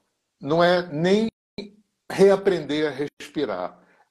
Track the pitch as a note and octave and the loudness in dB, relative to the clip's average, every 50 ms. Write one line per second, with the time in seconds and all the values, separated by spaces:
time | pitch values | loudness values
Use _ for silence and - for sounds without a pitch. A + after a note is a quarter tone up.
0 | _ _ _ _ _ _ _ _ - - D3+ E3+ F3 F3 F3+ F3+ F3 F3+ C#3+ D3 | _ _ _ _ _ _ _ _ -6 -2 2 2 4 4 4 2 0 -2 -4 -2
1 | E3 F3+ G3 G#3+ A3+ A3+ - _ _ _ _ - G3+ - - _ _ _ _ _ | 0 2 2 2 0 -2 -6 _ _ _ _ -16 -16 -16 -18 _ _ _ _ _
2 | _ - - - F#3+ G3 G3 F#3+ G3 G3+ F#3 E3+ D3+ C#3 C#3+ D3+ D3+ D3+ C3+ C3 | _ -6 0 4 4 6 4 4 2 0 -2 -2 -2 -4 -4 -2 -2 -2 -4 -4
3 | D3 C#3 - - - - - D#3 C#3+ A2+ G2+ F2+ F2+ F2 - _ _ _ _ _ | -8 -8 -10 -14 -20 -12 -8 -6 -4 -4 -4 -6 -8 -10 -10 _ _ _ _ _
4 | _ _ | _ _